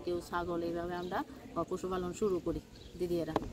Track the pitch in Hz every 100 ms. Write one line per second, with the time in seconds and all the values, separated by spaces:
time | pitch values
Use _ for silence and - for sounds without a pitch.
0 | 175 175 - 175 175 170 170 170 175 175
1 | 180 202 - - - 170 165 185 185 185
2 | 180 175 208 180 170 156 - - - -
3 | 175 175 156 160 -